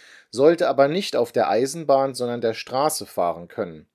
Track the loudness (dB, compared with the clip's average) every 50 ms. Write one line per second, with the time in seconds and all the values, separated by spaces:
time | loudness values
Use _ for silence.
0 | -20 -20 -20 -20 _ _ 0 4 4 4 6 4 0 0 4 4 2 2 2 -2
1 | -4 -2 -2 -2 -2 0 0 0 0 2 2 0 0 0 -4 -6 0 2 2 2
2 | 2 0 -2 -4 -4 -4 -4 -2 -2 -2 -4 -4 -8 -6 -2 0 0 0 -2 -4
3 | -10 -8 -4 -2 -2 -2 -2 -4 -10 -14 -8 -8 -8 -8 -8 -18 -20 _ _